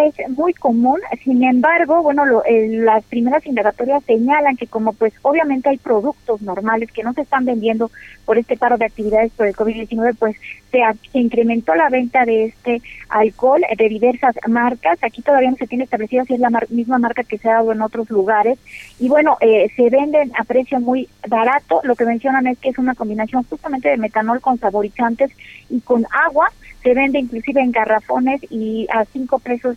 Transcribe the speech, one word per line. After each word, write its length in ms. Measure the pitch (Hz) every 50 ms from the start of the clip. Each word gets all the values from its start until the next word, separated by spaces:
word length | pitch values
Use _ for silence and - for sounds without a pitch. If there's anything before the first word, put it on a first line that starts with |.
| 302
es 240 | 302 - - - 269
muy 240 | 254 269 320 359 339
común. 480 | _ - 262 233 233 240 254 285 359 415 - 240 - -
Sin 180 | 262 254 240 254
embargo, 580 | 254 254 247 240 311 339 339 339 269 320 339
bueno, 240 | 320 294 277 294 285
lo, 180 | 269 233 220 -
eh, 240 | - 233 220 220 220
las 340 | 220 226 226 220 214 220 -
primeras 420 | - - 240 233 247 277 311 -
indagatorias 560 | 302 254 220 202 269 - - 240 262 277 285 -
señalan 500 | - 226 226 233 262 294 302 294 277 254
que 100 | - 233
como, 280 | - - 220 220 220 214
pues, 200 | - 226 220 - _ -
obviamente 440 | 269 294 330 311 285 277 262 -
hay 100 | 285 277
productos 640 | - - - 233 208 202 269 - _ - - 220 202
normales 480 | 214 202 180 196 208 220 226 226 226 226 -
que 100 | 226 214
no 100 | 240 254
se 80 | 311
están 220 | 277 - 262 269 254
vendiendo 480 | 254 247 226 208 226 220 220 226 226 - - - - - - -
por 140 | - 220
este 180 | 233 233 - 254
paro 220 | 226 254 240 240
de 80 | 214 226
actividades 480 | 214 - 233 208 214 214 214 226 226 -
por 120 | - 214
el 100 | 202 190
covid 160 | - 220 226 220
diecinueve, 400 | 226 220 - 233 220 226 247 226
pues, 240 | - 226 214 208 - - - - - _ -
se 120 | - 247 233
a-, 120 | 220 214 220 - -
se 80 | - 262
incrementó 560 | 240 226 - 233 233 233 233 233 - - 320
la 140 | 339 320 277
venta 340 | 254 254 247 240 - 262 247
de 220 | 233 226 220 220
este 360 | 226 - _ - 247 240 240 - - - - - -
alcohol, 520 | - 214 214 220 190 - 240 262 277 339 349 -
eh, 60 | 220
de 140 | 202 226 214
diversas 460 | 214 208 226 247 247 - - 254 240 - -
marcas. 500 | 226 226 240 240 247 247 233 - - 349 -
Aquí 200 | - 226 - -
todavía 300 | - 294 285 269 262 254
no 60 | 262
se 100 | - 269
tiene 160 | 233 240 240 262
establecido 400 | - - 214 214 - 254 254 254
si 120 | - 254
es 40 | 240
la 100 | 247 240
mar-, 180 | 233 226 233 -
misma 280 | 233 240 226 233 262
marca 280 | 247 240 226 233 - 233
que 140 | - 220 208
se 100 | - 226
ha 60 | 226
dado 180 | 226 226 226 220
en 80 | 214
otros 280 | 220 220 - 233 220 -
lugares. 480 | 226 202 190 208 220 208 208 233 269 - _ - - - - - - -
Y, 80 | 240 247
bueno, 280 | 285 302 302 311 262 -
eh, 280 | 233 226 220 208 185 214 -
se 140 | - 240 240
venden 420 | 247 269 285 302 294 302 285 240 - 233
a 60 | 233
precio 340 | - 240 254 254 - 277 254
muy 300 | 240 240 254 262 247 - _ _ -
barato. 540 | 214 233 220 226 247 269 294 - - 330 320 -
Lo 140 | 262 233
que 80 | - 233
mencionan 420 | 233 233 226 - 269 262 269 254
es 100 | 254 247
que 120 | - - 262
es 80 | 254
una 180 | - 254 262 247
combinación 480 | - 233 214 208 214 220 226 262 254 247
justamente 460 | - 320 - - 320 277 262 247 294
de 80 | 277
metanol 420 | 233 220 214 - 220 214 226 240 254
con 180 | - 262 254 226
saborizantes 680 | - 202 190 208 208 208 - - 240 233 233 - 277 277 - _ - - - - - -
y 120 | 247 240
con 240 | - - 247 233 226 - 202 277 311
agua. 240 | 330 277 302 339 415 - - - - - - -
Se 100 | 247 247
vende 260 | 262 277 277 262 285
inclusive 400 | 254 240 240 226 - 277 254 277
en 140 | 254 247 233
garrafones 680 | 226 220 220 220 214 - - 254 254 247 262 269 277 - -
y 380 | 233 220 220 220 220 226 220 - -
a 100 | 220 208
cinco 360 | - - 262 262 247 269 247
pesos 360 | - 247 247 240 - 247 240